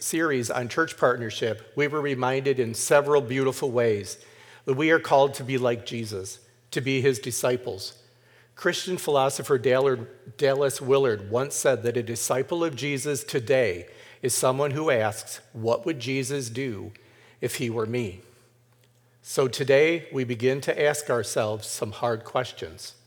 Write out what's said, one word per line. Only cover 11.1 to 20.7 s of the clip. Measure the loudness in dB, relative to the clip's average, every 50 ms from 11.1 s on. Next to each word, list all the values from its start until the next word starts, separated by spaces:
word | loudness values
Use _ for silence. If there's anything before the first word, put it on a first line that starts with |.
| 0 0 -2 -2
once | -2 -2 -2 -2 -2
said | 0 2 2 2 2 0
that | -2 -2
a | -2 -2
disciple | -4 -4 -4 -2 0 0 0 0 -2 -2 -2 -2
of | -2 -2
Jesus | -4 -4 -4 -2 -2 -2 -2 -4 -4 -4
today | -4 -4 -2 0 2 4 4 4 2 0 -4 -8 -14 -18 -20 -20 -20 -8 -6
is | -4 -2 0
someone | 2 2 2 2 2 0 0
who | 0 0 0 2
asks, | 2 2 2 0 -2 -6 -10 -14 -16 -16 -16 _
"What | -10 -4 0 0 0 0 0
would | -4 -6 -4
Jesus | -4 -4 -4 -2 -2 -2 -4 -4 -6 -6
do | -6 -6 -6 -6 -6 -8 -10 -12 -16 -18 -20 -20 -20 -20 -20 -20 _ _
if | -6 -6 -4
he | -4 -4 -2
were | -2 -2 -2
me?" | -2 -2 -2 -4 -4 -6 -12 -18 -20 _ _ _ _ _ _ _ _ _ _ _ _ _ _ _ _ _ _
So | -14 -4 0 2 2 2
today, | 0 0 4 6 6 6 6 6 2 0 -4 -6 -4
we | -4 -4
begin | -4 -2 0 2 2 2 2
to | 0 -2